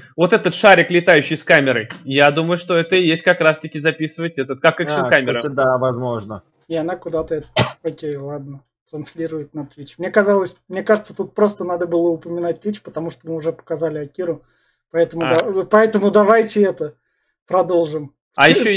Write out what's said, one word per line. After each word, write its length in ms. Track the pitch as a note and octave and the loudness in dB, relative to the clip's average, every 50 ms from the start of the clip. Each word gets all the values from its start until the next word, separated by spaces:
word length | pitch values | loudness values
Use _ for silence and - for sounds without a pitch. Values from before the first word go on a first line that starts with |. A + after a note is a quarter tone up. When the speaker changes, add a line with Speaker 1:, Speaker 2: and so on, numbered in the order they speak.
| - - _ | -20 -20 _
Speaker 1:
Вот 180 | - E3 F3+ A#3 | 0 0 2 2
этот 200 | G#3+ - F3+ E3+ | 2 2 0 -4
шарик, 360 | - - G#3+ F#3+ F3 E3 - | 4 6 6 6 6 6 4
летающий 460 | F3+ F3 E3+ F#3 F3 D3+ C#3 - D#3+ C#3+ | 2 0 4 6 4 4 4 0 -6 -8
с 60 | - | 0
камерой, 460 | - F3 D#3 C#3+ C3+ B2+ A#2+ G#2+ - - - - | 2 4 4 4 2 0 -2 -2 -6 -12 -18 -12
я 280 | C3 C3+ C#3 C#3+ C#3+ | -4 2 4 4 4
думаю, 260 | C#3+ D3+ E3 E3 F3 E3+ | 4 2 -2 -2 -4 -4
что 180 | F3 F3+ F#3 | -2 -2 0
это 200 | E3 E3 E3 F#3 | 0 0 2 0
и 100 | F#3 F#3 | 2 2
есть 160 | D#3+ D#3+ E3 - | 2 0 0 2
как 180 | F#3 F3+ F3 | 0 0 2
раз-таки 380 | E3 D#3 D#3 D#3 - D#3+ - D#3 | 2 2 0 0 -6 -12 -12 -4
записывать 600 | C#3+ D#3+ D#3 - D#3 D#3 - - E3 E3+ E3 - | -4 -2 -2 -2 -6 -8 -8 -8 -8 -8 -4 -6
этот, 200 | C3+ C3+ C3+ B2 | -6 -6 -6 0
как 200 | - E3 D#3+ - | 0 0 0 0
Speaker 2:
А, 40 | F3 | -4
Speaker 1:
экшн-камера. 540 | D3+ D3+ D3 - B2 D#3+ D3 C3 B2 A#2+ A#2 | -4 -2 -4 0 2 2 2 2 0 -2 -2
Speaker 2:
кстати, 160 | A#2 D3 C3+ | -4 -4 -2
да, 240 | C3 C3 B2+ C3 B2+ | 0 0 0 0 0
возможно. 680 | B2+ C3 B2 A#2 B2+ B2 A#2+ A2+ G2 G2+ G#2+ G2 _ _ _ _ _ _ | 0 -2 -2 -2 -4 -6 -6 -6 -8 -10 -14 -16 _ _ _ _ _ _
Speaker 3:
И 80 | E3 | -6
она 200 | E3 D#3 E3+ F3+ | -6 -4 -6 -8
куда-то 400 | F3 - E3+ D#3+ D#3+ D#3+ - E3 | -8 -10 -6 -6 -6 -4 -4 -6
это, 120 | D3+ D3 - _ | -8 -8 -6 _
<coughs> 280 | - B2 - - _ _ | -6 -6 -6 -12 _ _
окей, 320 | E3 D3+ C#3 - D3+ D3 C#3 | -12 -12 -10 -10 -10 -10 -10
ладно, 460 | C#3 C#3 D3 D3 C#3 C#3 C#3 C#3 _ _ _ _ _ _ | -12 -12 -14 -14 -14 -16 -18 -20 _ _ _ _ _ _
транслирует 640 | - D3+ C#3+ - - E3 E3 D#3+ D#3+ D#3 D3 C#3+ _ | -14 -14 -14 -14 -12 -10 -10 -8 -8 -10 -12 -12 _
на 80 | D3+ | -14
Twitch. 340 | C#3+ C#3+ _ - C#3+ - - _ | -14 -14 _ -20 -20 -20 -14 _
Мне 100 | E3+ F#3 | -10 -2
казалось, 460 | G3 A3 G3+ G3 G3+ G3 F#3 F3 - _ _ _ | 0 0 2 2 2 0 0 -2 -8 _ _ _
мне 160 | F3+ F#3+ G3+ | -10 -10 -2
кажется, 320 | - G#3+ G#3 G#3 - G3+ | 0 -2 -2 -2 -10 -10
тут 200 | - G3 F#3 _ | -10 -10 -10 _
просто 280 | - G#3 G3+ G3+ - F#3 | -2 -2 0 0 -4 -8
надо 220 | F3 F3+ F3 E3+ | -6 -4 -6 -4
было 240 | D3 E3 E3+ E3+ F3 | -2 -2 0 0 0
упоминать 560 | E3 D#3+ D#3+ E3+ E3+ F3 E3+ E3+ E3 E3 _ | -2 -4 -8 -10 -8 -8 -6 -6 -6 -6 _
Twitch, 160 | G3+ G#3 G#3 _ | -10 -10 -10 _
потому 280 | - - D#3 E3 E3+ | -14 -12 -10 -10 -10
что 160 | D#3+ - _ E3 | -12 -14 _ -12
мы 80 | E3 | -10
уже 160 | D#3+ D3+ E3 D#3+ | -8 -6 -8 -8
показали 460 | D#3+ - _ E3+ D3 D#3+ D#3+ D3+ D#3 | -8 -10 _ -8 -4 -4 -6 -6 -6
Акиру. 440 | D3 C#3+ _ - F#3 E3+ D#3+ - _ _ _ _ _ _ _ _ _ _ | -10 -12 _ -10 -6 -6 -6 -8 _ _ _ _ _ _ _ _ _ _
Поэтому 340 | _ E3 E3+ E3 E3 E3 E3 | _ 0 0 0 0 -4 0
Speaker 1:
А. 100 | C3+ C3 | 2 2
Speaker 3:
да-, 300 | D#3+ E3+ A#3 G3 F#3+ F3+ | 2 2 0 -2 -4 -2
поэтому 440 | - - G#3+ A3 A3 A3 G#3 F#3+ G3+ | 4 4 4 4 4 2 2 0 4
давайте 520 | F3+ G#3+ G#3 G3 A3 A3+ A3+ G#3+ - G#3 G#3 | 4 4 6 6 4 4 4 2 2 0 2
это 320 | F#3+ F3 - D#3+ D3+ - _ _ _ _ _ _ _ _ _ _ _ | 0 0 -4 -8 -12 -12 _ _ _ _ _ _ _ _ _ _ _
продолжим. 680 | E3 F#3 F3+ E3+ F3+ E3+ E3+ D#3 D3+ D#3 D3 C#3 _ _ _ _ _ | 0 0 0 2 2 0 0 0 -4 -8 -10 -10 _ _ _ _ _
Speaker 1:
А 120 | - C#3 D3+ | 4 6 6
Speaker 3:
Через 120 | E3 - | 6 6
Speaker 1:
еще 80 | B3 G#3+ G3+ | 2 2 0